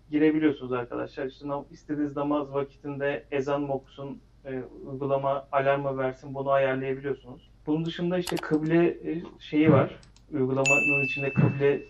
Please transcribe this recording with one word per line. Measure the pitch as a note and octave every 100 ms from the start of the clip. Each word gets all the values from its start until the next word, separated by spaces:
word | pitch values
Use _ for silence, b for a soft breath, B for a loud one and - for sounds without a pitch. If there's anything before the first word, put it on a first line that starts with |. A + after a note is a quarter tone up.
| -
girebiliyorsunuz | D3 D#3 D#3 D3+ C#3 B2+
arkadaşlar. | B2 A#2+ B2 B2 D3 C3+
İşte | - C#3+
nam-, | C#3+ -
istediğiniz | - - D3 D3 C#3
namaz | C#3+ D3 C3+
vakitinde | C#3 C#3 - C#3+ C3+ C#3+ C#3 -
ezan | C#3 C#3 C#3+
mı | C#3+
okusun, | C3+ - - C#3 B2+ - _
e, | C#3 C3 A#2+ - C#3
uygulama | C3+ C3+ C#3 C#3 C#3 -
alarm | C#3 C#3 C#3
mı | C#3 C3
versin, | C3 C3 C#3
bunu | C3+ C3+
ayarlayabiliyorsunuz. | C#3 C3+ C3+ C3+ C3+ C#3 B2+ B2 C3 - - D#3
Bunun | D#3+
dışında | E3 F3 F3 F3+
işte | F3 E3+
kıble, | - D#3 D#3 E3+ E3+
e, | - D#3 E3 - -
şeyi | - D3+ D#3+
var. | C3+ - - - - -
Uygulamanın | C#3 C3 C3+ C#3 C3+ C3+ C#3
içinde | C3 C#3 C#3
kıble | - C#3+ C#3 C#3+ C3